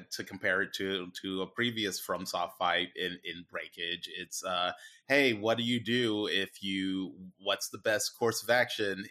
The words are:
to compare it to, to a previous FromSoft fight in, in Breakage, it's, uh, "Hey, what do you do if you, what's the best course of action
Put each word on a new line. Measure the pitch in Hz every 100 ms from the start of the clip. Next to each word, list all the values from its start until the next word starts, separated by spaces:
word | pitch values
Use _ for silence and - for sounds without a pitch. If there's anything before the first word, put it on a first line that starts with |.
| 87
to | -
compare | - 95 104 92
it | 95
to, | - 98 95 90 -
to | 98 95
a | 92
previous | - 120 113 101 -
FromSoft | - 90 92 90 87 -
fight | 87 87 - -
in, | 90 87
in | 90 85 85
Breakage, | 90 80 - 85 87 82
it's, | 90 87 -
uh, | 92 90 90 - - - -
"Hey, | 139 135
what | 107 110 117
do |
you | 117 120
do | 107 123 117 104 98
if | 92 95 -
you, | 98 95 95 95 92 92 92 -
what's | 98 98 -
the | 107
best | 110 104 - -
course | 117 113
of | 107
action | 123 117 - 101 95 104